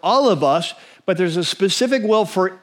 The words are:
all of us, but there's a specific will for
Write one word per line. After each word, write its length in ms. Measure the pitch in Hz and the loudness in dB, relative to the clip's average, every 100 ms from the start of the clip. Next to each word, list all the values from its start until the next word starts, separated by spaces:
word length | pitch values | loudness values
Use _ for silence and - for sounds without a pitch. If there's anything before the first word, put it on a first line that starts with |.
all 280 | 175 254 269 | 0 2 2
of 140 | 170 | 2
us, 300 | 143 156 170 - - - - | 2 0 -2 -12 -20 -10 -4
but 120 | 175 | -2
there's 200 | 180 165 | 0 -2
a 60 | |
specific 580 | 165 - 196 - 247 262 | -4 -2 -2 0 0 0
will 240 | 214 220 202 | 0 0 0
for 340 | 190 185 185 | -2 -2 -4